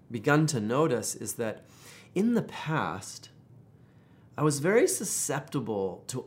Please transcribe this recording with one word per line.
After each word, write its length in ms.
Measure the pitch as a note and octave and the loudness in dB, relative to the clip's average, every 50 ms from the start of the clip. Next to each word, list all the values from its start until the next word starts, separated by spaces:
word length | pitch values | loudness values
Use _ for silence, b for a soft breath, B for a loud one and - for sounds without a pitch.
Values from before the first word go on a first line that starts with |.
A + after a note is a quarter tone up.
| - - | -16 -10
begun 360 | A#2 A#2 G2+ D3 C#3+ D3+ D#3+ | -8 -2 2 4 6 6 6
to 120 | D3 - A#2 | 4 2 0
notice 560 | G#2 G#2+ A#2+ C#3 D#3+ D#3 B2+ A2 G2+ - - | 0 0 2 2 2 2 2 0 -2 -4 -6
is 200 | - A2+ G2+ - | -6 -8 -8 -6
that 300 | - A#2 A2 G#2 - B B B B B B B B B B B | -4 -4 -4 -4 -6 B B B B B B B B B B B
in 180 | F3 G#3 A#3+ A#3+ | 2 2 4 4
the 80 | G#3+ D3 | 2 0
past, 840 | - - - - D3+ D#3+ C#3 G2+ E2 D#2+ G2 - - - - - - - - - - - - - - b b b b b b b b b b b b b | -2 -8 -8 -4 -2 0 0 0 -2 -4 -8 -10 -12 -16 -16 -18 -20 -20 -20 -20 -20 -20 -20 -20 -20 b b b b b b b b b b b b b
I 60 | - D3 | 0 2
was 160 | D#3 C#3 C3 | 2 2 2
very 300 | C#3+ F3+ G#3 A#3+ E4 - | 2 4 4 4 4 4
susceptible 1120 | - - A#3 - - - - - C3+ C#3+ - - - C#3+ A#2 G#2+ G#2+ G2+ F#2+ F#2 F2+ - - - | 2 -2 -4 -4 -4 -4 -2 -2 -2 -4 -4 -4 -4 -4 -2 -2 -2 -2 -2 -2 -4 -8 -10 -10
to 160 | B2 B2 - | -8 -8 -8